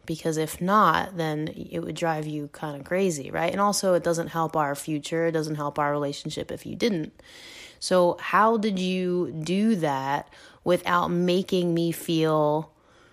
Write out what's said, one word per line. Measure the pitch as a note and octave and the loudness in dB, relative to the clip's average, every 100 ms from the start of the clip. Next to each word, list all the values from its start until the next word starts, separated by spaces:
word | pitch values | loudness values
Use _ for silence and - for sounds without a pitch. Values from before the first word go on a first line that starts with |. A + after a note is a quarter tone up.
| - | -10
because | D#3+ E3 D#3 | -6 -2 -2
if | D#3 - | -2 -2
not, | F3+ G#3+ F#3 E3 - F#3 | 2 6 6 4 0 -4
then | D#3+ D3+ D#3 | -2 -2 -4
it | - - E3+ | -8 -10 -8
would | E3+ | -8
drive | D#3 E3 D#3 D3+ | -4 -2 -2 -4
you | D3+ D3 | -6 -8
kinda | - D#3 C#3+ | -10 -10 -8
crazy, | - F3+ G3 D3 - | -4 0 0 0 -4
right? | D#3+ E3+ | -2 -2
And | F#3+ | 0
also, | G3+ G3 F#3+ | 0 2 2
it | F3 | 2
doesn't | E3+ E3 E3 | 2 -2 -2
help | E3 D#3+ D#3+ | -2 -2 0
our | C#3+ | -2
future, | C#3+ - D3+ - E3 E3 | -2 -4 -6 -4 -2 0
it | |
doesn't | D#3+ D#3 | 0 -2
help | D3+ D3 D3+ | -4 -4 -2
our | D3 | 0
relationship | D3 C#3+ D3 D#3 - - | 0 -2 -6 -8 -8 -8
if | - - | -10 -10
you | - | -2
didn't. | A#3 F3 D3+ - - - - - - - | 0 0 -4 -12 -20 -20 -20 -20 -20 -10
So | - F#3 F3 F3 | 2 4 4 2
how | - F3+ A3 A3+ | 2 4 6 4
did | G#3+ F#3 | 0 -2
you | F#3 F#3 F3+ F3+ D#3 | -2 0 0 0 -2
do | D#3 D#3 F#3+ A3 G3+ | -4 -2 2 2 2
that | D#3 C3+ C3+ D3 - - - - | 2 0 0 -2 -4 -16 -20 -6
without | - F3 F3+ F3 F3 | 0 2 2 2 2
making | F3 F3+ F#3 F#3 F#3 F3 | 2 2 2 2 0 2
me | E3+ E3+ | 2 0
feel, | D#3+ - D#3+ D#3 D#3 D3 D3+ D#3 _ _ _ _ | -2 -2 2 4 4 4 2 -4 _ _ _ _